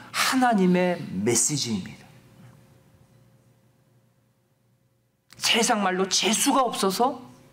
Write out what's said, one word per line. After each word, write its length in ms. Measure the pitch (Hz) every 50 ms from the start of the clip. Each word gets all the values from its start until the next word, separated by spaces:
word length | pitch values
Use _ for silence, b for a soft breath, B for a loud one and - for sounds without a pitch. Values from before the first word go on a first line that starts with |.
| B B
하나님의 880 | B - - - 262 262 254 247 226 196 185 180 180 180 180 180 175 175 - -
메시지입니다. 920 | - - 202 120 117 - - - 151 135 117 120 110 95 90 - - - - - - - - - _ - - - - - - - - _ _ _ _ _ _ _ _ _ _ _ _ _ _ _ _ _ _ _ _ _ _ _ _ _ _ _ _ _ _ _ _ _ _ _ _ _ _ _ _ _ _ _ _ _ _ _ _ _ _ _ -
세상 460 | - - - - 226 220 247 233 208 202
말로 240 | 185 185 180 190
재수가 540 | 202 - - 247 - 220 - - 277 269 269
없어서 680 | 254 226 - - - 196 185 - 240 269 294 - - - - - - -